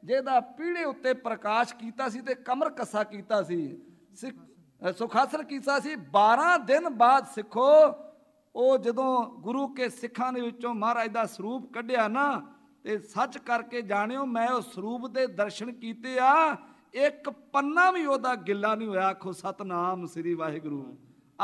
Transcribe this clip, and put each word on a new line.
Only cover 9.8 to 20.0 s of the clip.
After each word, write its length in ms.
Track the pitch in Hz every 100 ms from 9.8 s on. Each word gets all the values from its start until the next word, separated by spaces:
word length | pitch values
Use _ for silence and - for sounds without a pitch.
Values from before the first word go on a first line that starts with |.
| 247
ਸਿੱਖਾਂ 440 | - 233 233 254
ਦੇ 80 | 254
ਵਿੱਚੋਂ 340 | 240 240 240
ਮਹਾਰਾਜ 340 | 233 214 240 226
ਦਾ 180 | 220 214
ਸਰੂਪ 460 | - 196 254 247
ਕੱਢਿਆ 360 | 226 233 247 214
ਨਾ, 340 | 240 285 247 - - _ _
ਤੇ 140 | - 214
ਸੱਚ 400 | - 190 262 285
ਕਰਕੇ 440 | - 233 233 240
ਜਾਣਿਓ, 440 | 202 202 214 262 277
ਮੈਂ 220 | 233 233
ਉਹ 120 | 254
ਸਰੂਪ 460 | - - 202 240 247
ਦੇ 200 | 247 254
ਦਰਸ਼ਨ 460 | 180 208 - 233
ਕੀਤੇ 460 | 240 226 233 240 254
ਆ, 380 | 254 302 311 247 - _ _
ਇੱਕ 360 | 247 285 285 285
ਪੰਨਾ 600 | - - 277 277 320 370
ਵੀ 160 | 370 302
ਉਹਦਾ 280 | 269 247
ਗਿੱਲਾ 400 | 240 175 202 208
ਨਹੀਂ 140 | 220 220
ਹੋਇਆ। 180 | 190 190
ਆਖੋ 260 | 190 190
ਸਤਨਾਮ 760 | 175 196 190 196 175 175 185